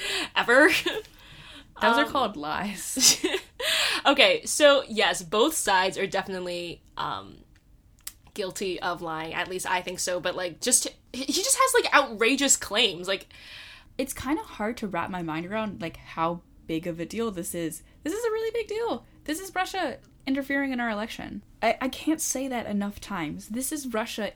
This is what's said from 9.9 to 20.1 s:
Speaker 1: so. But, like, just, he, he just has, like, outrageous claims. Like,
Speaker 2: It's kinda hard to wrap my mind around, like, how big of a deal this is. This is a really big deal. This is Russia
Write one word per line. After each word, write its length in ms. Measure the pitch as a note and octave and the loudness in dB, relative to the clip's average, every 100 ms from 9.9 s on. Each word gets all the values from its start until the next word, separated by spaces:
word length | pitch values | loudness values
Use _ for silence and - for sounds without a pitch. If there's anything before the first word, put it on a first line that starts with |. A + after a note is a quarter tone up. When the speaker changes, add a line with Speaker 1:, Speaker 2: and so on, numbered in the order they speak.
| F3+ | -6
Speaker 1:
so. 200 | - F3+ | -4 -2
But, 160 | F3+ F3+ | -2 -4
like, 260 | F3+ D#3 | -6 -4
just, 260 | A#3+ B3 - - _ | 2 2 0 -8 _
he, 120 | B3 | -8
he 100 | C4+ | -2
just 240 | D#4+ A#4+ C5 | -2 0 4
has, 140 | C5 | 6
like, 200 | A#4+ - | 4 6
outrageous 600 | C#4+ C4 G#3 A3+ C4+ C#4 - | 4 4 2 2 4 4 2
claims. 520 | - G3+ A3 F3 F3+ | 2 2 2 0 -2
Like, 200 | G3 - - - - - - - - | -4 -4 -20 -18 -18 -18 -20 -12 -6
Speaker 2:
It's 160 | C4+ | -6
kinda 300 | - B3+ E4 | -4 0 -2
hard 340 | - - G#3+ A#3+ | -2 -4 -4 -2
to 100 | G3+ | -4
wrap 220 | E3+ - | -4 -4
my 140 | F3+ | -4
mind 220 | E3 D#3 F3+ | -4 -4 -4
around, 360 | A3 G#3+ E3+ | -4 -4 -6
like, 160 | E3 - | -8 -10
how 440 | - - E3 F3 - - - | -12 -2 -2 -2 -8 -18 -6
big 180 | D#3+ E3+ | -4 -4
of 140 | E3 | -6
a 60 | E3 | -6
deal 260 | G#3 A3+ | -4 -4
this 240 | F3+ - F3 | -4 -6 -4
is. 260 | D#3+ - - - | -4 -6 -16 -10
This 100 | D4 | -6
is 100 | G#4 | -2
a 80 | A#4+ | -2
really 200 | A4 A4 | -2 -2
big 160 | A#4 G#4+ | -4 -4
deal. 380 | G#4+ A#4 B3 - - | -4 -2 -4 -8 -12
This 160 | - D#4+ | -8 -6
is 160 | F#4+ F4+ | -4 -4
Russia 420 | F#4 F#4+ D#4+ - - | -2 -2 -4 -6 -14